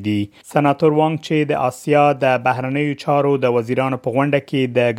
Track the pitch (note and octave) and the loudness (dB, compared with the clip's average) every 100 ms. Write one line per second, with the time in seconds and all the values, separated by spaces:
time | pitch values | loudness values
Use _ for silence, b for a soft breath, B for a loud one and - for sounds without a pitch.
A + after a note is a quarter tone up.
0 | G2+ G#2 G#2 b - D3+ C#3+ C#3 D#3+ D3+ | -2 -2 -4 b -4 0 0 2 2 2
1 | D#3 D#3 - D#3 C#3+ D3 B2+ - D3+ D3 | 0 -2 -2 -2 0 -2 -2 -4 0 2
2 | D3 C3 C3+ B2+ B2+ B2 C3 C#3+ D3 C#3+ | 4 2 0 0 0 -2 -2 -2 -4 -4
3 | - C#3+ C#3+ C#3 B2+ A#2+ A2+ B2+ C3 B2+ | -2 0 2 2 2 0 0 -2 -2 -2
4 | B2+ B2 C#3+ C#3 - C#3 B2+ A#2+ A#2+ | -2 0 0 0 -2 -2 0 2 0